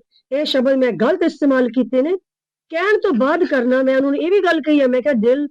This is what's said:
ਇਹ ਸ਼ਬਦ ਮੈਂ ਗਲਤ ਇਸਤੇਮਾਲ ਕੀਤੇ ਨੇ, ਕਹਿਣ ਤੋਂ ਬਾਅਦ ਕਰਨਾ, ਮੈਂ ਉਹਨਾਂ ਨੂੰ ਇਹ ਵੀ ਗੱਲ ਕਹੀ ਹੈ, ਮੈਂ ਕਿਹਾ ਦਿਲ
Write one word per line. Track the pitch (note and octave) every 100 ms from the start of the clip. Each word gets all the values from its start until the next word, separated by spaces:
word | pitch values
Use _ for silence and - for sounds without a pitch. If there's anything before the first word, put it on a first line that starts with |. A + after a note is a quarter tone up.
| - _ _
ਇਹ | C#4 D4+
ਸ਼ਬਦ | C4+ C4
ਮੈਂ | C4+ B3+
ਗਲਤ | F3 A#3+ F4+
ਇਸਤੇਮਾਲ | E4+ - C#4+ C4 B3
ਕੀਤੇ | B3+ B3 B3+
ਨੇ, | D4+ F#4+ - _ _ _ _
ਕਹਿਣ | D#4+ G4 G#4
ਤੋਂ | G#4
ਬਾਅਦ | A3+ C4 E4+
ਕਰਨਾ, | F4+ C#4 A#3+ C4
ਮੈਂ | C4 C4
ਉਹਨਾਂ | C#4
ਨੂੰ | C#4+
ਇਹ | D#4+
ਵੀ | G4+
ਗੱਲ | F4 E4
ਕਹੀ | D4+ D4
ਹੈ, | C4
ਮੈਂ | B3
ਕਿਹਾ | D4
ਦਿਲ | A#3+ A#3 C4+ C#4+